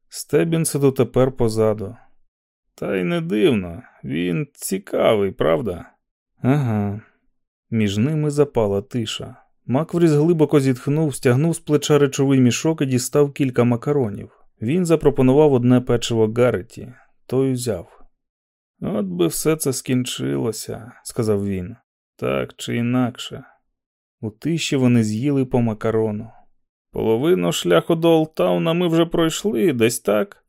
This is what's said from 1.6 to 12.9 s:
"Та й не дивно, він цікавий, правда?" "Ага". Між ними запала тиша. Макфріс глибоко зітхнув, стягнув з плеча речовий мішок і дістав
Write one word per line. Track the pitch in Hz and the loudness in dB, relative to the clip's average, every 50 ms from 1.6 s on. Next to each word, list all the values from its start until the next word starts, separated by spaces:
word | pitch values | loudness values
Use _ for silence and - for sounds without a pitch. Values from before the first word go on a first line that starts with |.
| 110 110 104 95 98 98 113 - _ _ _ _ _ _ _ _ _ _ _ _ _ _ _ | 0 0 0 -2 -6 -12 -14 -16 _ _ _ _ _ _ _ _ _ _ _ _ _ _ _
"Та | - - 180 196 | -10 -6 -4 -4
й | 190 180 | -2 -2
не | 175 175 170 | -2 -2 -4
дивно, | 165 165 202 214 202 160 123 101 - 85 85 - - - _ _ - | -4 -4 -2 2 2 2 2 0 -2 -6 -10 -14 -18 -20 _ _ -10
він | 135 135 165 - - 175 156 147 - _ | -8 -6 -4 -2 -2 -2 -4 -4 -8 _
цікавий, | - - - 196 190 - - - 254 214 165 113 101 101 95 | -12 -10 -8 -8 -8 -6 -6 -2 0 2 2 2 2 0 -2
правда?" | - - - 156 165 151 127 101 87 82 - - _ _ _ _ _ _ _ _ _ _ | -2 -2 0 0 0 0 -2 -4 -8 -8 -12 -18 _ _ _ _ _ _ _ _ _ _
"Ага". | - 123 139 147 135 117 107 104 101 101 101 107 - _ _ _ _ _ _ _ _ _ _ _ _ - | 0 0 0 0 0 -2 -2 -2 -2 -4 -6 -10 -12 _ _ _ _ _ _ _ _ _ _ _ _ -4
Між | 113 113 107 101 98 107 | -2 0 0 0 0 0
ними | 117 151 160 151 151 147 | 0 0 0 0 -2 0
запала | 143 147 143 139 - 120 110 101 98 98 | 0 0 0 0 0 0 0 0 0 -2
тиша. | 98 - - 120 110 107 - - 110 110 - - _ _ _ _ _ | -4 -4 -6 -6 -6 -6 -8 -10 -12 -14 -16 -20 _ _ _ _ _
Макфріс | - 120 139 160 - 180 175 175 165 | -2 -2 -2 -2 -2 0 2 4 4
глибоко | 147 147 151 170 175 156 151 - - 139 | 4 4 4 2 2 2 2 4 4 4
зітхнув, | 135 135 127 123 - 143 143 156 160 147 127 | 4 2 0 -2 -2 -2 -2 0 0 -2 -2
стягнув | - - 131 120 131 160 170 160 | 0 0 2 2 2 2 0 -2
з | - | -4
плеча | - - 151 147 - - 151 143 | -2 0 0 0 2 2 2 4
речовий | 143 135 135 - 135 139 139 135 | 4 2 2 0 2 2 4 4
мішок | 127 120 113 - - 160 160 160 | 4 4 2 0 0 -2 0 0
і | 147 | -2
дістав | 135 | 0